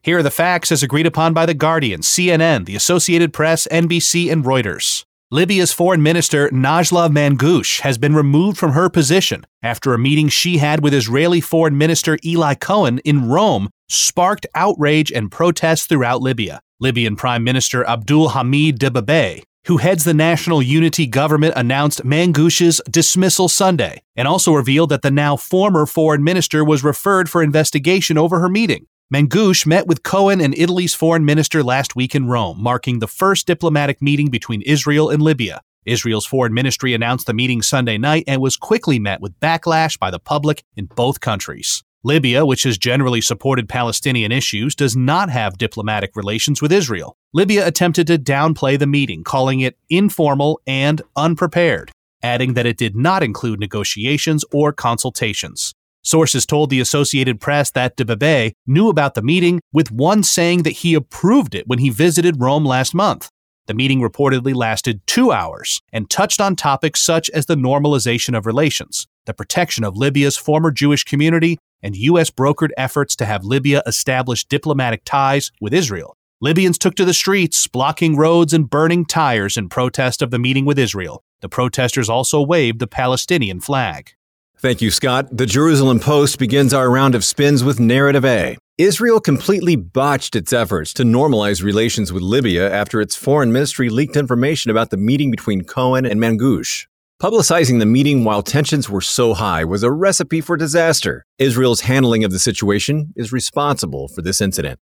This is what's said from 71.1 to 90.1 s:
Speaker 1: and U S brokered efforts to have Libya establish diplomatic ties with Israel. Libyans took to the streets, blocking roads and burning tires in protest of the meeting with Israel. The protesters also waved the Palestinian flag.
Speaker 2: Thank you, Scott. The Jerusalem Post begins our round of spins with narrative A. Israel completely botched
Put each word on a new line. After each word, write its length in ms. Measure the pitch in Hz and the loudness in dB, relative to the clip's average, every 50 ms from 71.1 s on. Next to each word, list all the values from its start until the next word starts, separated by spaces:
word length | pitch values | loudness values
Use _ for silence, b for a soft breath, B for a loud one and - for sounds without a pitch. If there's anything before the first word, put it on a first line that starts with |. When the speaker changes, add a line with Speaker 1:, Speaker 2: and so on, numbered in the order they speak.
| - 139 151 160 165 165 160 170 165 - _ _ _ _ | -2 0 2 2 2 2 2 0 0 -2 _ _ _ _
Speaker 1:
and 120 | - 101 98 | -10 -10 -8
U 240 | 95 110 147 175 170 | -2 0 2 4 2
S 120 | 160 - | 2 0
brokered 400 | _ - 131 143 151 - 160 147 - | _ 0 0 0 2 0 -2 -4 -2
efforts 380 | - 131 127 - 151 139 - - | -4 -6 -4 -2 -4 -2 -2 -4
to 80 | - 117 | -4 -4
have 200 | 101 107 98 92 | -4 -4 -4 -4
Libya 380 | 101 131 139 131 143 139 143 - | -2 -2 0 2 2 0 0 0
establish 580 | 113 110 - - 143 131 127 127 127 120 - - | -2 -6 -4 -2 -2 -2 -2 -2 -2 -4 -6 -4
diplomatic 580 | _ 139 143 - 156 147 135 131 120 113 104 _ | _ -4 -4 -2 -2 -2 0 0 -2 -2 -4 _
ties 480 | - - 139 135 135 139 143 - - _ _ | -2 0 0 2 2 0 0 -2 -6 _ _
with 120 | 107 104 | -6 -2
Israel. 440 | 127 185 175 117 101 85 76 - - _ _ _ _ _ | 0 0 0 -2 -6 -8 -10 -16 -20 _ _ _ _ _
Libyans 380 | 110 143 160 185 190 180 170 - | -2 0 2 2 2 2 0 0
took 160 | - 190 185 | -2 -2 0
to 100 | - 190 | 2 0
the 100 | 180 175 | 2 2
streets, 520 | - - 190 196 202 175 156 - - - | 0 0 0 0 0 0 0 0 -2 -4
blocking 500 | - - 127 131 147 151 - 170 160 151 | -4 -4 -2 -2 -2 0 0 0 2 2
roads 380 | 143 156 160 170 170 170 147 165 | 4 4 4 4 4 4 4 2
and 140 | 165 151 113 | 0 2 2
burning 360 | - 147 160 165 170 175 165 | 0 2 2 2 2 0 0
tires 520 | - - 170 156 139 120 110 98 101 - | 0 0 0 0 2 0 0 0 -2 -4
in 120 | 117 101 87 | -4 -6 -4
protest 520 | - 135 127 127 - - 131 127 - - | -2 -2 -2 -2 -2 -2 -2 -2 -2 -4
of 80 | 151 120 | -4 -2
the 80 | 120 120 | -2 -2
meeting 260 | 120 127 131 135 135 | 0 0 0 0 0
with 140 | 143 147 139 | 0 2 2
Israel. 440 | 127 101 98 98 90 78 - - _ _ _ _ | 0 0 -2 -6 -8 -10 -12 -16 _ _ _ _
The 60 | - 95 | -16 -8
protesters 600 | - - 127 123 - - 127 120 - 135 117 104 | -4 -2 -2 -2 0 -2 -2 0 0 -2 -2 0
also 340 | 113 123 131 - - 147 | -2 -2 0 0 0 0
waved 380 | 143 139 175 170 139 117 113 113 | 2 2 2 2 2 0 -2 -4
the 60 | 123 | -8
Palestinian 720 | 101 - - 127 127 131 120 - - 180 160 120 98 92 90 | -6 -4 -4 -2 -2 -2 -2 -2 -2 -2 -2 -2 -4 -6 -8
flag. 540 | - - 139 135 123 98 78 67 - - _ _ _ _ _ _ _ _ _ _ | -6 -4 -4 -2 -2 -4 -8 -10 -18 -20 _ _ _ _ _ _ _ _ _ _
Speaker 2:
Thank 240 | - 131 120 - | -2 -2 0 0
you, 80 | 117 107 | 0 -2
Scott. 440 | - - - 131 123 131 135 - 127 | 0 0 -2 0 0 0 -2 -4 -4
The 120 | 110 131 | -4 -2
Jerusalem 540 | 113 95 135 151 165 156 135 135 131 123 110 | 0 2 2 4 4 4 4 4 4 2 2
Post 380 | - 143 151 143 147 143 - - | 2 2 2 4 2 2 0 -2
begins 360 | 139 107 127 139 139 120 143 | -2 0 2 2 2 4 2
our 160 | 135 127 123 | 2 2 2
round 240 | 123 131 139 135 123 | 2 4 4 2 2
of 100 | 113 95 | 0 -2
spins 400 | - - - 143 143 147 127 123 | -2 -2 0 2 2 2 2 2
with 160 | 139 127 107 | 0 0 2
narrative 460 | 120 113 123 135 143 143 139 143 123 | 2 2 4 4 2 2 2 2 2
A. 320 | 135 123 104 85 - - - _ _ _ | 2 2 0 0 -4 -6 -10 _ _ _
Israel 420 | - 170 202 - - 226 240 226 220 | 0 2 2 2 2 2 2 2 2
completely 560 | 220 - 143 - - - 202 190 - 175 165 | 2 0 0 0 0 0 0 0 2 0 0
botched 600 | 120 87 87 _ 107 110 143 | 0 -2 -4 _ -2 0 0